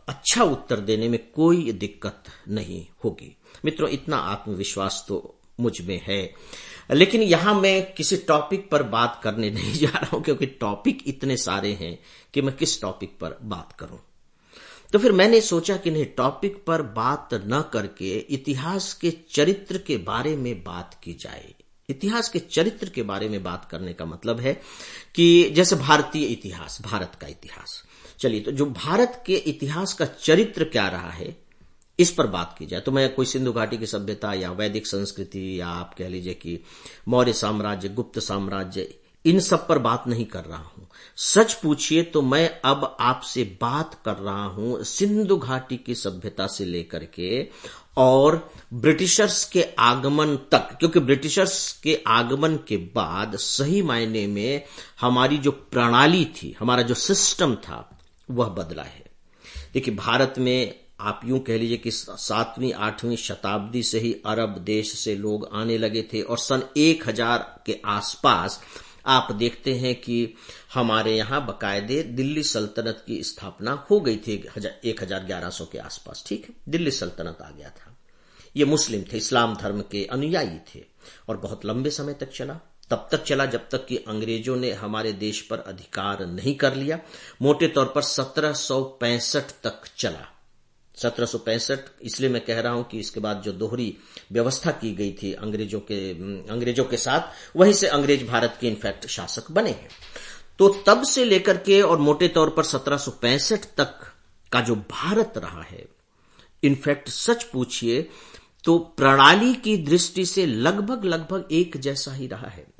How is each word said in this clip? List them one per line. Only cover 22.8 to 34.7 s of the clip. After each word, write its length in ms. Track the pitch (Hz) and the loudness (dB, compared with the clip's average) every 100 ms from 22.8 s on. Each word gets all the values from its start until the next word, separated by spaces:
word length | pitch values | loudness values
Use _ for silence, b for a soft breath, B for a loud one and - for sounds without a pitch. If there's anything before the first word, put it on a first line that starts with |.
| - | -8
के 140 | - | -6
बारे 260 | 104 98 107 | -4 -4 -4
में 140 | 104 | -4
बात 260 | 90 87 - | -6 -8 -10
करने 220 | 82 90 | -12 -10
का 120 | 85 | -10
मतलब 360 | 82 82 107 120 | -10 -8 -4 -2
है 120 | 127 - B B B B B | -2 -4 B B B B B
कि 360 | - 170 170 165 | 6 10 10 8
जैसे 260 | 151 180 175 | 6 4 4
भारतीय 480 | 135 151 147 156 | 6 6 4 -2
इतिहास, 540 | 135 117 98 85 78 - | -2 -4 -8 -12 -12 -12
भारत 300 | - 107 90 - | -6 -6 -6 -10
का 60 | 73 | -16
इतिहास, 560 | - - - - - - B B B | -16 -18 -18 -16 -18 -20 B B B
चलिए, 220 | 131 107 | -2 0
तो 120 | 101 | -2
जो 140 | 135 143 | -2 -2
भारत 560 | 123 139 196 240 - - | -2 0 2 2 0 -2
के 80 | |
इतिहास 580 | 190 156 - 143 156 190 | 0 0 -4 -4 -4 -4
का 120 | - | -2
चरित्र 600 | 147 - - 165 220 - | -4 -2 4 6 4 0
क्या 240 | 156 120 98 | -2 0 0
रहा 220 | 87 87 | -2 -8
है, 260 | 82 82 - - _ - _ _ - | -10 -12 -12 -20 _ -20 _ _ 4
इस 120 | 170 | 4
पर 160 | - 123 | 4 0
बात 300 | 90 82 - | 0 -6 -10
की 80 | 78 | -10
जाए, 140 | 90 | -6
तो 120 | - | 0
मैं 220 | 135 135 | 2 2
कोई 120 | - 127 | 0 -2
सिंधु 260 | 131 127 | 0 0
घाटी 240 | 113 110 113 | 0 -2 -4
की 100 | 110 | -6
सभ्यता 460 | 104 101 101 107 | -6 -6 -6 -4
या 180 | 98 90 | -4 -4
वैदिक 340 | 90 107 | -4 -4